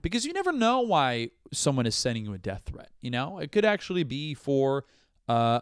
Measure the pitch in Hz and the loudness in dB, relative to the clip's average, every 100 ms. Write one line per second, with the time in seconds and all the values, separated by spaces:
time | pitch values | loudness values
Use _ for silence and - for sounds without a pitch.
0 | 170 233 277 359 370 302 226 254 233 170 | -4 -4 -2 -2 0 2 2 2 2 2
1 | 131 120 113 _ - - 151 135 117 - | 2 0 -4 _ -12 -2 0 2 0 0
2 | 127 113 107 95 95 98 - - - - | -2 -2 -6 -8 -8 -8 -8 -12 -14 -12
3 | - 123 143 190 151 208 214 208 - 180 | -6 -4 -4 -6 -2 2 4 2 -2 -2
4 | 143 135 151 139 - 139 135 139 - _ | -2 -4 -8 -6 0 2 4 2 -4 _
5 | _ _ - 117 117 120 | _ _ 0 2 4 2